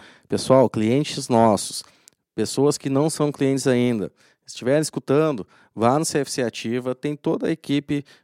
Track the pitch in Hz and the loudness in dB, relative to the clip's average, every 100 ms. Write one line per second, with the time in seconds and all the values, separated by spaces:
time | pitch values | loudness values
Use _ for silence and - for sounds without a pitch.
0 | - - _ 101 - 131 127 113 110 131 | -20 -20 _ -6 4 4 4 2 0 0
1 | 151 - 135 120 113 104 - - - _ | -2 -6 0 4 4 4 -2 -10 -14 _
2 | _ _ _ - 107 - 143 - 143 135 | _ _ _ -6 -4 0 0 0 -2 0
3 | 156 - 147 - 135 139 135 123 123 113 | 0 0 -4 0 0 0 0 2 2 0
4 | 90 - _ _ - - 117 147 151 - | -4 -10 _ _ -20 -6 0 0 0 -6
5 | - 139 160 123 87 _ _ - 117 143 | 0 2 2 -2 -10 _ _ 0 2 2
6 | 160 151 135 - 117 - 117 123 127 127 | 0 -2 -4 -4 -4 -4 -4 -4 -4 -6
7 | 147 147 160 - 226 165 - 143 143 147 | -6 -4 -4 -2 -2 -4 -2 -4 -2 -6
8 | - - | -6 -20